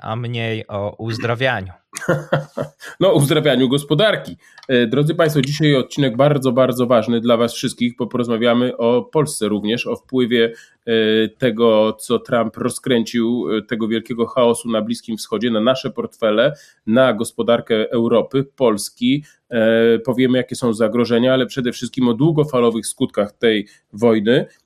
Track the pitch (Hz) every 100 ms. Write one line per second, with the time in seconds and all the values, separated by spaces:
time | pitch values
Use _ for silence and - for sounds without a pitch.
0 | - 110 120 120 113 110 - 104 101 -
1 | 110 117 123 117 131 117 92 90 _ -
2 | - 156 - 160 151 - - - - -
3 | 185 160 139 156 147 123 131 139 147 151
4 | 214 190 - 85 _ - - 127 117 117
5 | 147 170 165 151 131 147 156 139 117 -
6 | 139 117 143 143 131 123 127 120 123 123
7 | 113 117 117 113 117 - 123 - 120 120
8 | 113 120 120 113 120 117 123 123 117 123
9 | 117 160 151 - 104 104 104 117 101 127
10 | - 131 120 120 117 117 - _ - 113
11 | 110 110 110 - 127 110 117 107 107 107
12 | - 117 - 123 113 - 123 - - 120
13 | 110 120 113 120 80 107 101 117 113 113
14 | 110 117 117 - 120 117 117 113 107 117
15 | - 110 - 110 120 113 110 127 131 120
16 | 113 - 110 107 135 151 - _ - 117
17 | 131 107 113 - 113 117 - 110 110 123
18 | 117 113 110 135 139 _ 127 104 - -
19 | 120 143 147 _ _ 120 110 113 117 113
20 | 113 120 127 127 123 - 123 107 113 117
21 | 113 120 127 131 120 - 120 113 120 -
22 | 123 113 151 151 147 127 123 113 107 -
23 | 127 - 101 - 120 107 101 _ _ 107
24 | 117 110 104 131 175 _